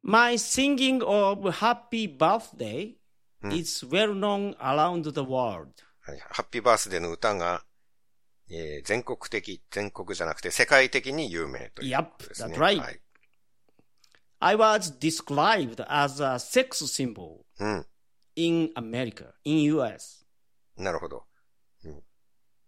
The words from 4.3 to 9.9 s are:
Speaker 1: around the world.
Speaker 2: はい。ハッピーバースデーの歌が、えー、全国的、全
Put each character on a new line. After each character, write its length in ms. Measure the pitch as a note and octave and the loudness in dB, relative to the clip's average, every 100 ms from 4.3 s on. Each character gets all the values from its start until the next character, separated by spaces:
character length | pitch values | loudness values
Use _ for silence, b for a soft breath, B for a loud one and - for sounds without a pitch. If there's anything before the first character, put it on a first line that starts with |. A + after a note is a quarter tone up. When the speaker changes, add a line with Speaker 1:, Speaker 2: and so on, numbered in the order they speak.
| G3+ G3+ - | 0 -4 -4
Speaker 1:
around 520 | C3 C#3+ E3 F3 D3+ | 0 2 2 0 -4
the 80 | C#3+ | -6
world. 500 | C3 C3 A#2+ F2+ C#2 - _ _ | -2 -2 -2 -4 -12 -20 _ _
Speaker 2:
は 140 | - | -16
い。 40 | C#2+ | -14
ハ 240 | - - | -8 -6
ッ 60 | - | -4
ピ 80 | A#2+ | 2
ー 40 | |
バ 120 | A2+ | 4
ー 20 | A2 | 4
ス 140 | G2+ | 2
デ 80 | F2+ | -4
ー 20 | |
の 100 | E2+ | -4
歌 240 | E2+ A2+ | -2 0
が、 300 | G2 F2 F2 - _ _ _ _ _ _ _ - | 0 -2 -2 -6 _ _ _ _ _ _ _ -14
え 320 | E2 D#2 D2 | -12 -10 -10
ー、 20 | |
全 180 | C#2 A2+ | -4 -4
国 140 | B2 A#2+ - | -4 -10 -6
的、 320 | A2 G#2 F#2 - | -8 -8 -14 -10
全 200 | G2+ G2+ | -6 -6